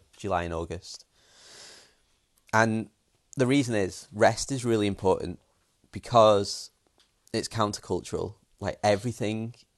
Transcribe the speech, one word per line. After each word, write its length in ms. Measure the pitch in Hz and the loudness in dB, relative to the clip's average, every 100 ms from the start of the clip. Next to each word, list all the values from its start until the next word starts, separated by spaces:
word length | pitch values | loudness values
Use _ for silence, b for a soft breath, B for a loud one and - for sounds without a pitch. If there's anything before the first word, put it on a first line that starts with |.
| _ _ | _ _
July 280 | 101 90 | -4 -4
and 100 | 85 | -4
August? 500 | 82 85 87 - - _ B B B B B B B B B B B _ _ _ | -6 -8 -12 -14 -20 _ B B B B B B B B B B B _ _ _
And 380 | 110 113 110 107 _ _ _ _ - | 2 2 0 -6 _ _ _ _ -2
the 100 | 127 | 2
reason 280 | 143 123 | 2 2
is 320 | 110 92 - - | 0 -2 -6 -14
rest 400 | 104 107 113 - | 2 2 2 -4
is 120 | 135 | -4
really 220 | 120 113 104 | 0 0 0
important 540 | 98 95 90 90 87 _ _ _ _ _ | 0 0 0 -2 -10 _ _ _ _ _
because 800 | 98 - 117 107 101 101 - - _ _ _ _ _ _ | -14 2 6 8 6 0 -8 -14 _ _ _ _ _ _
it's 160 | 113 - | -6 -6
countercultural. 840 | 113 104 101 - 92 - - 90 - _ _ | -2 -2 -2 -6 -6 -6 -8 -8 -10 _ _
Like, 180 | 98 - | -8 -2
everything 720 | 104 101 123 110 104 110 113 - _ | 0 0 -2 -6 -6 -6 -8 -14 _